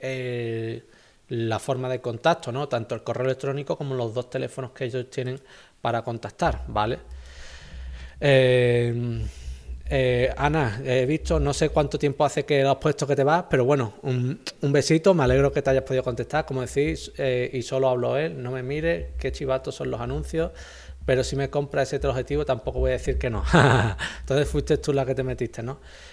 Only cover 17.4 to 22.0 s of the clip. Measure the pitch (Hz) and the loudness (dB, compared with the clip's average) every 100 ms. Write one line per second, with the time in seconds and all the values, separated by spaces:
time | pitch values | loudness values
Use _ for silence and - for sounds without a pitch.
17.4 | 127 131 117 135 131 123 120 127 160 156 | -2 -4 -4 2 2 2 2 0 -2 -4
18.4 | 123 131 127 143 165 170 - - 135 - | -6 -6 -4 -2 0 -2 -4 -6 -6 -4
19.4 | 139 131 - - 139 113 123 143 156 160 | -2 -2 -2 -6 -6 -4 -4 -4 -4 -2
20.4 | 170 - - - - - - 131 135 139 | -4 -6 -18 -18 -18 -10 0 0 2 -2
21.4 | 135 143 143 147 131 143 | -2 -2 -2 -2 0 0